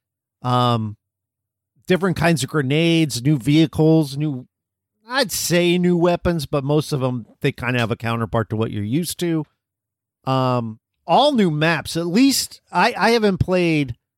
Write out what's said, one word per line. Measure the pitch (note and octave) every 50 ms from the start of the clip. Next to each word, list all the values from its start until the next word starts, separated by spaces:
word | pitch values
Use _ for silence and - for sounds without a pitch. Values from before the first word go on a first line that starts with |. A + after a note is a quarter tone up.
| _ _ _ _ _ _ _ _
Um, | - B2 B2 B2 B2 A#2+ A#2+ A2+ A2 G#2+ G#2+ - _ _ _ _ _ _ _ _ _ _ _ _ _ _ _ _ _
different | - F#3 D#3+ F#3+ F#3 D#3
kinds | - E3 E3+ E3+ B2 B2+
of | -
grenades, | - D#3 C3 B2+ C#3+ D#3 E3+ E3+ E3 E3 D#3+ C#3+ - A#2+ A#2+
new | D3 D#3
vehicles, | C3 G#2 C#3+ D3 D#3+ D#3+ - - - D#3 D#3+ D#3+ D#3+ D3+ C3+ C3+
new, | C#3 D3+ D#3 C3+ B2+ C3 _ _ _ _ _ _ _ _ _ _ _ _
I'd | A3+ B3+ C#4 C4 F3
say | - - - - E3 F3 F3 F3 F3
new | F3+ F3 F3+ F3+
weapons, | E3+ E3+ F3 F3 E3+ - F3+ E3+ D#3+ C3+
but | - D3+ C#3+ C3
most | C#3+ D3 D#3 C#3+ -
of | D3+ C3
them, | C3 B2+ B2+ B2 G#2 - - _
they | - C#3
kinda | - - B2+ A#2+ B2+ A#2+
have | A#2 G2+
a | A#2
counterpart | - A2+ A2+ A#2 A2+ A2+ - - A2+ A2 -
to | A2
what | G#2+ A2+ -
you're | - G#2 G2+
used | G#2+ B2+ E3 F3 - - -
to. | F#3 E3+ E3 D#3 D3+ _ _ _ _ _ _ _ _ _ _ _ _ _ _ _ -
Um, | C3+ C3 C3 C3 B2+ B2 B2 A#2 A2 A2 - _ _ _ _ -
all | - E3 G#3+ C4+ D4+
new | C#4+ A3+ G3 E3+
maps. | D3+ D3+ D#3 E3 E3 C#3 - - -
At | E3 E3+
least | F3 E3 A3+ C4+ C#4 B3 - - - - - _ -
I, | F3+ F3 F#3+ B3 G#3+
I | F#3 F3+ A3+
haven't | A#3 A#3 G#3+ G3+ F#3+
played | - - - F#3 F#3 F3 E3+ D#3+ D3+ C#3+ B2 A2+ _ _ _ _